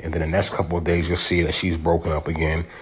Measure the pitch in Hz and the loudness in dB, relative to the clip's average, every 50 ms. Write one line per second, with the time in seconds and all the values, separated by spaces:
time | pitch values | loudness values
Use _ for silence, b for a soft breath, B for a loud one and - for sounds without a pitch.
0 | 80 80 80 85 80 80 82 98 92 - - - 92 76 85 87 82 85 85 85 | -8 -4 -2 -2 0 0 2 0 0 0 0 -2 -2 0 -2 0 2 2 2 2
1 | 82 80 87 80 - - 87 87 85 90 92 - - 90 82 80 78 82 85 82 | 2 0 0 0 0 2 2 2 2 2 0 0 0 0 0 0 2 2 2 2
2 | - 90 78 76 - 87 82 78 80 78 80 82 85 B B B | 2 0 -2 -2 -2 -2 -2 0 0 0 0 -2 -4 B B B